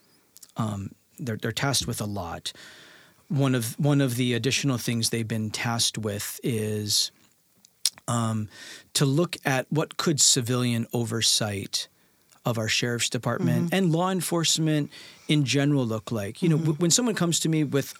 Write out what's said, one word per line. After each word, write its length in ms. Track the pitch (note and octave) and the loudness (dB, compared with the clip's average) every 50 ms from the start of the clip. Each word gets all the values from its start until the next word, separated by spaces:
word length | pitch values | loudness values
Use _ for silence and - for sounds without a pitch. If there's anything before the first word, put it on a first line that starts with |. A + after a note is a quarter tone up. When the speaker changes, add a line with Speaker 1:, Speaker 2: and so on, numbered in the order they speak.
| _ _ _ _ _ _ - - - - - - | _ _ _ _ _ _ -20 -20 -20 -12 -6 -4
Speaker 1:
Um, 320 | A2 A2 G#2 G2+ G2 - - _ _ _ _ - | -4 -4 -4 -6 -8 -10 -12 _ _ _ _ -10
they're, 200 | D3+ A#2 A2 A2 | -6 -6 -6 -4
they're 140 | - A#2 A2 | -4 -6 -4
tasked 340 | - - C#3 C3 - - | -2 -2 0 0 0 -2
with 160 | - A#2 - G#2+ | -2 -4 -4 -4
a 40 | |
lot. 460 | G#2 G2+ G2+ F2 E2+ F2 F2 - - - - - - - - - - - - - - _ _ _ - | -6 -6 -6 -6 -8 -8 -10 -10 -12 -12 -14 -18 -20 -20 -20 -20 -20 -20 -20 -20 -20 _ _ _ -4
One 260 | F3+ C3+ C#3 C3+ C3 | 0 2 2 4 2
of, 240 | B2+ A2+ A#2 - - | 2 0 -2 -2 0
one 220 | D3+ C#3+ D3 C#3 C#3 | 2 4 4 4 4
of 140 | C3 A#2 | 2 2
the 180 | A#2+ B2+ B2 A#2+ | 0 0 0 0
additional 420 | A#2 A2+ C3+ B2 - - C#3+ B2+ | 0 0 0 0 0 0 0 0
things 320 | A#2 - - A#2+ A#2 A2+ - | 0 -2 -2 -2 0 0 0
they've 180 | - A#2 A2+ | 0 -2 -2
been 220 | G#2+ A#2 A2 A2 G#2+ | -2 -2 -4 -4 -4
tasked 460 | - - - A#2+ A#2 A#2 - - - | -4 -4 -2 -2 0 0 0 0 -2
with 420 | - G#2+ A2 G2+ G#2 - - - - - | -2 -4 -4 -4 -4 -6 -8 -8 -6 -4
is, 680 | - B2 G#2+ G#2+ G#2+ G#2+ G#2+ G#2+ G#2 G2+ - - - - _ _ _ _ _ _ _ _ _ _ _ _ _ - - - - - - | -2 -2 -2 -2 -2 -2 -2 -2 0 0 0 0 -2 -4 _ _ _ _ _ _ _ _ _ _ _ _ _ -6 -6 -6 -6 -4 -2
um, 400 | A#2+ A#2+ A#2 A2+ A2 A2 G#2+ G#2 - - - - - - - _ - | 0 0 0 0 -2 -2 -4 -8 -10 -16 -18 -18 -18 -20 -12 _ -2
to 120 | - D3+ | 0 2
look 320 | C3+ C3+ D#3 F3 F3 - - - | 2 2 2 0 0 -2 -4 -2
at 200 | C#3+ C3+ C3 B2 - | 0 0 0 0 0
what 260 | - C#3+ - - - | 0 0 -2 -2 -4
could 240 | - - F#3 D#3 B2+ | -2 0 0 2 4
civilian 640 | - - - C#3 A#2+ A2+ B2+ B2 B2 B2 A#2 A#2 A#2 - - | 4 4 4 4 2 0 0 0 2 0 0 0 -2 -2 -2
oversight 960 | A#2+ A#2 G#2+ A#2+ A2+ G#2+ - - - A#2 G#2+ G2+ G2 - - - - - - _ _ _ _ _ _ _ _ _ _ - | -2 -2 -2 -2 0 2 2 2 2 0 -2 -4 -4 -6 -6 -6 -6 -6 -8 _ _ _ _ _ _ _ _ _ _ -4
of 140 | B2+ A#2 A2+ | -2 -2 0
our 100 | A2 A2 | 0 0
sheriff's 400 | - - - B2 A#2+ A#2 - - | 0 0 0 0 0 -2 -2 -2
department 580 | - B2 - A#2+ A#2+ - F#3 E3+ D#3+ E3+ F3 | -2 -2 -2 -2 -2 0 2 2 2 2 2
Speaker 2:
Mm-hmm. 80 | E3+ - | 0 0
Speaker 1:
and 160 | F#3 G3 E3+ D#3 | 2 2 4 4
law 180 | E3 F3+ F#3 | 2 2 2
enforcement 800 | F#3+ F#3 D3+ - E3+ E3+ D#3+ - - - D#3+ D#3 D#3 D3+ C#3+ - - - - - - - - - | 0 -2 -2 0 0 0 2 2 2 2 2 2 2 2 0 -2 -6 -16 -20 -20 -20 -8 -2 0
in 160 | D#3 D3+ C#3+ | 2 2 2
general 420 | A#2 A#2+ C#3+ C#3 D3 D3 C#3 B2+ | 2 2 2 4 4 4 2 2
look 240 | A2+ A2 A2 - - | 0 -2 -4 -4 -4
like. 320 | B2 A2 G2+ G2 - - D3 | -4 -4 -4 -6 -6 0 2
You 60 | D#3+ | 2
know, 80 | D#3+ | 4
Speaker 2:
Mm-hmm. 80 | D#3 D#3+ | 4 2
Speaker 1:
w-, 140 | D#3 D#3 D3 | 0 0 2
when 100 | F3 E3+ | 2 2
someone 240 | D#3+ - B3 A#3 G3 | 2 2 2 2 0
comes 240 | - F3 E3+ D#3+ - | 0 0 0 0 2
to 80 | - D#3+ | 2 2
me 140 | D#3+ D#3 D3+ | 2 2 2
with 300 | B2+ C3 C#3 C3+ - - | 2 0 -2 -2 -2 -6